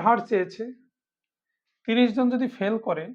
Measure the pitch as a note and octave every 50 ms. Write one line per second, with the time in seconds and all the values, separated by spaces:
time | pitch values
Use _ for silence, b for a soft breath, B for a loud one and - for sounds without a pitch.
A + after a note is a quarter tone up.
0 | E3+ G#3+ A#3 A#3 - - A#3 F#3+ F3+ F3+ - - A3 B3 B3+ _ _ _ _ _
1 | _ _ _ _ _ _ _ _ _ _ _ _ _ _ _ _ _ - A3 A#3+
2 | B3 A#3+ G#3 C4 B3+ B3 B3 B3 C4 B3+ - - G3 G3+ A3 A3 A3+ - E3+ D#3
3 | D#3+ G3